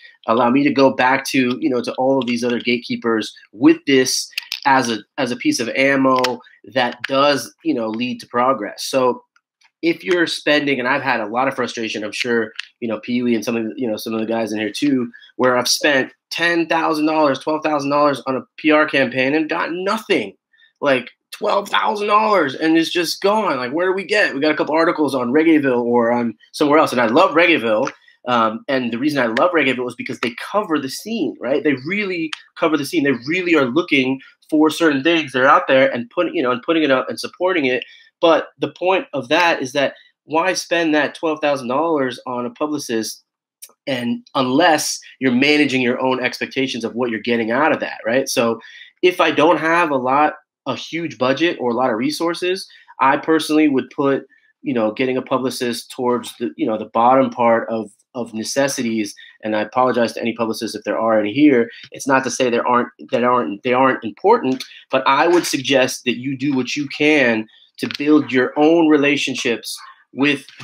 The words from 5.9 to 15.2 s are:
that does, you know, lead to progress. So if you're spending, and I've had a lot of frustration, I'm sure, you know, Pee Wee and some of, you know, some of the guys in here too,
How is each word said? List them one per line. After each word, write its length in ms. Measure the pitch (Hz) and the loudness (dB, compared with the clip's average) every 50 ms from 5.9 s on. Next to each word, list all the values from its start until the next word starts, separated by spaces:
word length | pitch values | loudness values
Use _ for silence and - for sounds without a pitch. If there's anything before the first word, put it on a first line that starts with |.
| 139 135 135 135 131 127 127 127 123 123 - - _ _ - - - | 2 2 4 4 2 2 2 -2 -4 -6 -10 -20 _ _ -20 -6 -2
that 260 | 131 123 120 120 - - - | 0 0 0 -2 -8 -8 -2
does, 460 | 135 135 143 147 143 131 - - - _ _ | 0 2 4 4 2 0 -4 -8 -16 _ _
you 80 | 160 | -2
know, 160 | 143 120 113 110 | -2 -2 -2 -4
lead 320 | 110 113 123 123 120 117 | -4 -4 -4 -6 -6 -8
to 60 | - | -12
progress. 580 | - - 120 123 131 135 113 104 92 - - - | -6 -2 0 2 2 0 -2 -4 -10 -10 -10 -10
So 400 | - - 131 127 123 120 123 - _ _ _ _ _ _ _ _ _ _ _ | -4 -2 2 2 2 0 -2 -8 _ _ _ _ _ _ _ _ _ _ _
if 240 | - 170 170 - 175 | -2 -2 -2 -2 -2
you're 220 | 185 180 175 165 | 0 0 2 2
spending, 520 | 156 - - - 156 147 147 143 139 135 123 | 0 -2 -4 0 0 2 2 2 0 -2 -2
and 80 | 120 | -2
I've 160 | 127 139 143 | -2 -2 -2
had 180 | 131 135 123 113 | 0 -2 -2 -2
a 60 | 107 | -2
lot 220 | 101 110 120 135 135 | -4 -2 -2 -2 -2
of 80 | 127 | -2
frustration, 480 | - 123 117 - 120 113 107 - 113 107 | -4 -6 -6 -4 -8 -8 -6 -6 -6 -8
I'm 80 | 104 | -8
sure, 400 | - - - 123 117 117 110 110 - - - - _ _ | -8 -6 -2 0 0 0 -2 -2 -8 -14 -16 -16 _ _
you 60 | 120 | -6
know, 140 | 113 107 104 | -6 -6 -6
Pee 220 | - - 120 123 | -6 -4 -4 -2
Wee 120 | 123 120 117 | 0 0 0
and 80 | 110 | 0
some 140 | 104 127 117 | 0 -2 -4
of, 160 | 113 110 110 - | -4 -4 -6 -6
you 120 | - 131 113 | -6 -6 -4
know, 80 | 107 | -4
some 160 | 104 - 120 | -6 -6 -6
of 80 | 113 110 | -4 -4
the 60 | 110 | -4
guys 260 | 110 113 113 113 104 | -4 -2 -4 -4 -4
in 60 | 110 107 | -4 -4
here 120 | 107 104 | -4 -6
too, 400 | 104 - 147 147 135 127 120 120 - - | -4 -2 0 0 0 0 -2 -4 -8 -18